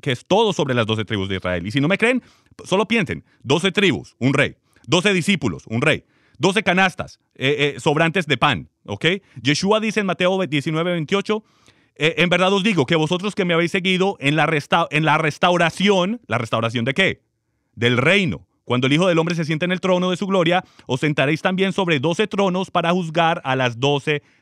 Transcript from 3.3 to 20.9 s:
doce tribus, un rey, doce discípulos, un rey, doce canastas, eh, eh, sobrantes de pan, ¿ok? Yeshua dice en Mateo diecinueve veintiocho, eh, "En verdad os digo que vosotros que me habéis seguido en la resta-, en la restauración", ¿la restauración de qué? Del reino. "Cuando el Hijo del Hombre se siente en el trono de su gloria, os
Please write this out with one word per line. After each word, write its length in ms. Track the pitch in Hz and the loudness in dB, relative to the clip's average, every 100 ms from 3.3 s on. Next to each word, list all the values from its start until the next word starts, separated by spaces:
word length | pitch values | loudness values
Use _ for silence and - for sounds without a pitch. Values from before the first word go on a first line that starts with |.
| _ | _
doce 300 | 113 160 190 | -2 0 0
tribus, 440 | 208 196 117 - - | 2 2 0 -4 -2
un 140 | 127 | 0
rey, 220 | 139 127 - _ _ - | 2 0 -2 _ _ -2
doce 280 | 170 208 | 0 2
discípulos, 500 | 185 175 190 120 69 - | 0 0 0 -2 -6 -6
un 140 | 117 | -2
rey, 240 | 151 107 - _ _ - | 0 0 -4 _ _ -2
doce 240 | 170 196 | 0 0
canastas, 560 | 190 180 190 - - - _ - | 0 2 2 0 -12 -16 _ -4
eh, 400 | 135 139 143 131 | -2 0 0 -2
eh, 40 | |
sobrantes 460 | 160 147 165 190 151 | 0 2 2 0 -2
de 120 | 131 | 0
pan, 320 | 151 95 - _ - | 2 0 -6 _ -10
¿ok? 200 | 101 156 196 - 131 | -4 -2 -2 -6 -6
Yeshua 380 | 117 147 190 214 | -2 0 2 0
dice 200 | 220 214 | 0 -2
en 80 | 190 | -2
Mateo 320 | 170 180 190 180 | 0 0 0 -2
diecinueve 440 | 143 160 156 180 | -4 -2 -2 -2
veintiocho, 520 | 175 151 196 196 214 - _ _ _ _ - | -4 -2 -2 -2 -4 -6 _ _ _ _ -2
eh, 200 | 156 - | -2 2
"En 120 | 175 | 2
verdad 220 | 175 185 | 2 2
os 120 | 202 | 2
digo 240 | 202 170 127 | 2 2 2
que 80 | 165 | 2
vosotros 400 | 156 180 202 - | 0 -2 -4 -4
que 100 | 175 | 0
me 80 | |
habéis 180 | 165 170 | 0 0
seguido 460 | 196 185 180 190 - | 0 0 0 0 0
en 160 | 139 156 | 0 2
la 120 | 151 | 2
resta-, 400 | 156 - 180 170 | 0 0 0 0
en 160 | 151 156 | 0 2
la 140 | 151 | 2
restauración", 1000 | 156 - 180 180 165 - 196 190 180 240 - | 0 0 2 2 2 2 2 2 0 -4 -4
¿la 140 | 113 | -4
restauración 460 | 113 113 113 117 117 | -2 -2 -2 -2 -2
de 100 | 143 | 0
qué? 260 | 180 - _ _ _ _ _ - | 0 -2 _ _ _ _ _ -2
Del 220 | 120 120 | 0 2
reino. 500 | 139 202 175 78 - _ - | 4 2 0 -4 -10 _ -4
"Cuando 220 | 123 131 | 0 2
el 60 | |
Hijo 140 | 147 185 | 2 4
del 120 | 165 | 2
Hombre 160 | 165 170 | 0 -2
se 100 | 156 | -4
siente 200 | 156 175 | -4 -2
en 60 | |
el 80 | 185 | -2
trono 300 | 185 180 180 | 0 0 0
de 80 | 180 | -2
su 80 | 196 | -2
gloria, 380 | 190 165 175 - _ | 0 2 0 -2 _
os 140 | - | -6